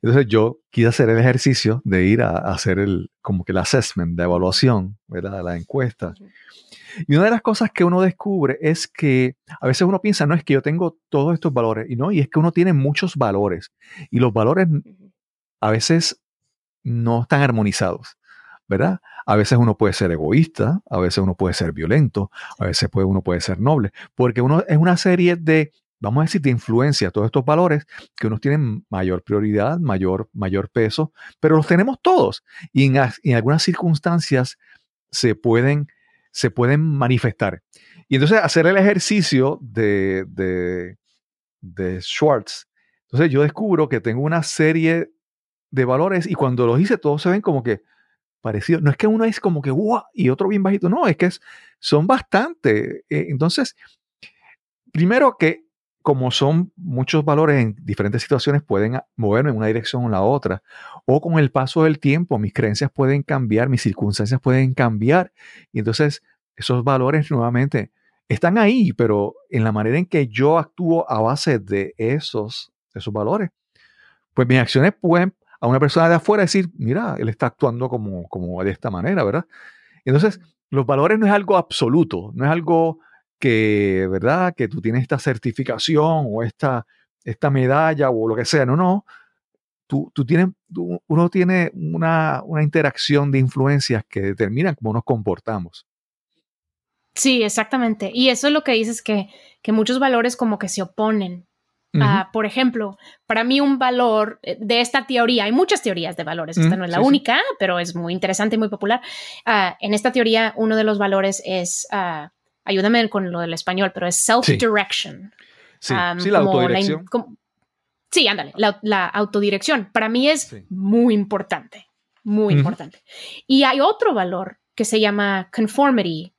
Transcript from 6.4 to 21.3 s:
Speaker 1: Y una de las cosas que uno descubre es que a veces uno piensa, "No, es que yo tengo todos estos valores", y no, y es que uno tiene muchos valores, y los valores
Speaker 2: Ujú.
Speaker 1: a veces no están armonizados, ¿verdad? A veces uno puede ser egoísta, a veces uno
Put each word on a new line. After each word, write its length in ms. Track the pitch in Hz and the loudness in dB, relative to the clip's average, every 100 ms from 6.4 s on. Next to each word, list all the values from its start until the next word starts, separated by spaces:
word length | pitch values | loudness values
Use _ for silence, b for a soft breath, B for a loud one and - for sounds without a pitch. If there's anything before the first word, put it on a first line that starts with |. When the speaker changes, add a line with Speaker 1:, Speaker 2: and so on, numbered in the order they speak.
| B B B B B B 165 | B B B B B B 0
Speaker 1:
Y 80 | 143 | 2
una 100 | 208 | 4
de 60 | |
las 100 | 233 | 0
cosas 300 | - 214 220 | -2 -2 -2
que 140 | - 175 | 0 2
uno 160 | 180 | 4
descubre 560 | 185 180 208 190 139 135 | 0 0 -4 -2 0 0
es 280 | 160 165 - | -2 -2 -6
que 500 | - 151 127 127 - _ B | -2 2 2 2 -4 _ B
a 60 | 131 | -2
veces 200 | 131 185 | 2 2
uno 140 | 190 | 2
piensa, 240 | 208 202 147 | 0 0 2
"No, 80 | |
es 100 | 165 | 0
que 100 | - | 2
yo 80 | 135 | 0
tengo 360 | 143 165 175 - _ | 2 -2 -4 -6 _
todos 260 | 147 143 | -2 0
estos 200 | 165 170 | 0 -2
valores", 320 | 127 113 110 113 | 0 0 -2 -4
y 60 | 117 | -4
no, 160 | 151 | -2
y 80 | 196 | 0
es 80 | 135 | 0
que 120 | 156 | 2
uno 120 | 165 | 0
tiene 220 | 165 185 | 2 2
muchos 420 | 156 139 143 185 147 | 2 0 -2 -4 -2
valores, 560 | 117 98 101 90 - _ B B 147 | 0 2 0 -2 -8 _ B B -6
y 100 | 120 | 0
los 140 | 123 | 2
valores 340 | 110 110 170 185 | 2 2 2 2
Speaker 2:
Ujú. 440 | 143 - - - _ _ _ _ _ | 0 -4 -20 -20 _ _ _ _ _
Speaker 1:
a 80 | 107 | 0
veces 520 | 110 - 165 165 - _ _ _ _ _ _ | 0 2 0 0 -8 _ _ _ _ _ _
no 380 | - 117 117 117 | -6 -2 0 0
están 200 | 123 143 | 2 2
armonizados, 760 | 143 113 104 - 95 87 - _ B B B B _ | 2 2 0 0 -4 -4 -12 _ B B B B _
¿verdad? 320 | 98 151 185 B B - | 0 0 -2 B B 0
A 120 | 104 | 2
veces 200 | 104 123 | 4 4
uno 200 | 117 104 | 4 2
puede 160 | 107 | 0
ser 180 | 90 95 | 0 -2
egoísta, 680 | 82 78 120 160 - 107 180 _ | 0 2 2 2 0 -2 -2 _
a 100 | 95 | -2
veces 200 | 90 90 | 0 0
uno 160 | 95 | -2